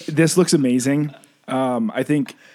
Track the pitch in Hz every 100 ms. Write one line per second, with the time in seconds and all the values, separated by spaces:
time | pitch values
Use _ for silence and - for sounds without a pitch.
0 | - 156 160 185 170 165 131 127 131 143
1 | 151 - - _ - 131 131 123 110 127
2 | 127 147 127 - -